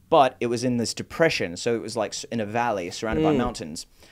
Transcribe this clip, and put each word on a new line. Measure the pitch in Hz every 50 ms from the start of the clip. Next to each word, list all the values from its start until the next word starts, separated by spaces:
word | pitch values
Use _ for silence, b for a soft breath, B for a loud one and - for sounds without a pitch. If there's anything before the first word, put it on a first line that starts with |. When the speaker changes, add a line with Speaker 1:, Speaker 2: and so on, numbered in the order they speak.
| b _
Speaker 1:
but | 165 156 135 127 127 -
it | 117 120
was | 120 113 123
in | 127 123 117
this | 113 - -
depression, | - 104 - - - 165 156 - - 110 87 85 -
so | - 120 117
it | 110
was, | 82 113 107 113
like, | 104 98 -
s-, | - -
in | - 117 117
a | 107
valley | 101 107 117 120 120 107 98 87 90
surrounded | - - 113 110 - 156 156
by | 156 151
Speaker 2:
Mm. | 131
Speaker 1:
mountains. | 120 123 110 - 104 76 78 - - b b b b b